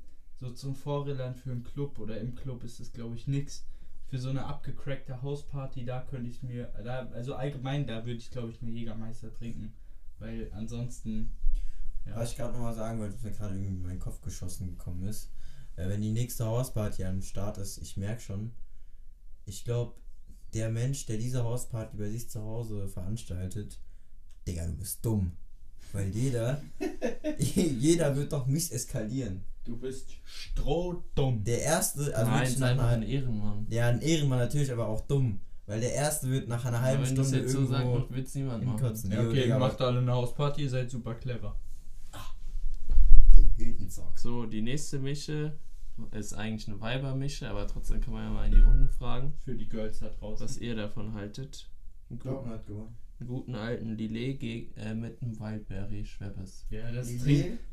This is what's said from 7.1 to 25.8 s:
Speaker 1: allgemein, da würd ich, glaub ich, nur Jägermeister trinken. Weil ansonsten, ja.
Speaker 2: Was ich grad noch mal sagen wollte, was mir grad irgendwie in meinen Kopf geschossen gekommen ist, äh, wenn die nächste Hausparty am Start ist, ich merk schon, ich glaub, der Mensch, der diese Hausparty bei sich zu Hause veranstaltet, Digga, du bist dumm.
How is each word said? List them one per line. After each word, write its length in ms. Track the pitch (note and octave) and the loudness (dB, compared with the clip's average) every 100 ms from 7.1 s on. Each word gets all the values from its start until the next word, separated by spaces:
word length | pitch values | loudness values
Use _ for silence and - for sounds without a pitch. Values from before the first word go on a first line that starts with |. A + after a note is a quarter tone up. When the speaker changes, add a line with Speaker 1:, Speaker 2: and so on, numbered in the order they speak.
| A#2 B2+ C#3 | -10 -10 -8
Speaker 1:
allgemein, 520 | C#3+ C3+ C3 C#3+ A#2+ | -8 -8 -8 -6 -6
da 180 | A2+ A#2 | -8 -8
würd 120 | A#2 | -10
ich, 80 | - | -10
glaub 200 | B2+ A2+ | -10 -10
ich, 120 | A2+ | -8
nur 80 | A#2 | -8
Jägermeister 600 | A#2 A2+ A2 A2+ A#2 A#2 | -6 -6 -6 -8 -8 -8
trinken. 400 | - A#2 - G#2+ - - - - - | -10 -8 -8 -10 -14 -16 -12 -12 -12
Weil 320 | A2 A2+ G#2+ | -12 -10 -10
ansonsten, 800 | G2+ A2+ A#2+ A#2+ - A2 A2 A2 - - - - - - - - | -10 -10 -8 -10 -10 -6 -2 -2 2 4 4 2 2 2 0 -2
ja. 100 | G#2+ | -4
Speaker 2:
Was 160 | A#2 | -6
ich 60 | - | -4
grad 160 | A#2 | -4
noch 60 | A2+ | -2
mal 140 | A#2 A2 | -2 -4
sagen 240 | A2 A2 | -6 -6
wollte, 160 | G2+ F#2 | -6 -8
was 80 | |
mir 80 | G#2+ | -6
grad 200 | G#2+ G#2 | -6 -6
irgendwie 180 | G2 G2 | -6 -6
in 120 | F#2 | -6
meinen 180 | F2+ F#2 | -6 -6
Kopf 220 | - - | -8 -8
geschossen 460 | - - F2+ - F#2 E2+ | -10 -10 -8 -8 -8 -10
gekommen 260 | - F2+ F#2+ | -10 -8 -6
ist, 240 | G#2 - - - - - - | -6 -6 -6 -8 -8 -10 -8
äh, 120 | F#2 | -6
wenn 120 | G#2 | -4
die 100 | G#2+ | -4
nächste 340 | A2 A#2+ - A2 | -4 -4 -6 -4
Hausparty 580 | A#2 C3 A#2 G#2 F#2+ F#2 | -4 -4 -4 -4 -4 -4
am 160 | F#2+ | -4
Start 340 | - - G#2 G2+ | -6 -4 -6 -6
ist, 220 | F#2+ - | -10 -12
ich 180 | - - | -12 -8
merk 240 | G2+ A#2+ | -8 -8
schon, 300 | - G2+ A2 - - - - - - - - - - | -10 -10 -10 -10 -10 -12 -14 -14 -16 -16 -16 -16 -14
ich 180 | - - | -12 -6
glaub, 340 | A#2 A#2+ - - - - - - | -6 -6 -12 -16 -16 -16 -18 -12
der 160 | A2 A2 | -8 -6
Mensch, 380 | A2+ B2+ C#3 - | -4 -6 -6 -6
der 100 | A2 | -6
diese 260 | B2 B2+ | -4 -4
Hausparty 540 | A#2 B2 - A2+ A2 G#2 | -4 -4 -6 -8 -10 -8
bei 120 | G2+ | -8
sich 180 | A#2 - | -8 -8
zu 120 | G#2+ | -8
Hause 440 | A2 A#2+ A2+ G#2 G2 | -8 -8 -8 -8 -8
veranstaltet, 920 | F#2+ F#2 A#2 - F2+ F#2 G#2 - - - - - - - - - | -8 -8 -8 -8 -8 -8 -10 -12 -12 -14 -14 -16 -16 -16 -14 -10
Digga, 200 | E2 E2+ | -8 -8
du 60 | |
bist 300 | D2 - - | -8 -10 -8
dumm. 280 | A#2 G#2+ F2 - - - - - | -4 -2 -4 -8 -14 -14 -14 -16